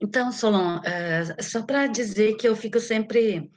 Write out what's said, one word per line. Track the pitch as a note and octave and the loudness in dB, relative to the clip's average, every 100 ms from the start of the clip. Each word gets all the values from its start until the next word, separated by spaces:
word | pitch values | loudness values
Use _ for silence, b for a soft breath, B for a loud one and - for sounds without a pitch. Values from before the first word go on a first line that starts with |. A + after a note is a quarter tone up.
Então, | G#3 B3 B3 | -4 0 -2
Solon, | A#3 A3 G3+ F3+ E3+ | 0 2 4 2 0
é, | F3 F3 F3 E3 E3 D#3+ | -4 -4 -2 -2 -2 -6
só | - A#3 | -6 -6
pra | A3 C#4 C#4 | -2 0 0
dizer | A3 A3+ G3 G#3+ A3 | 0 -2 2 2 4
que | A#3+ | 2
eu | A3 | 0
fico | A3 A#3 | 0 -2
sempre | A#3 A3 G#3+ A#3 A3+ E3+ C#3+ | 0 -2 0 2 2 0 -6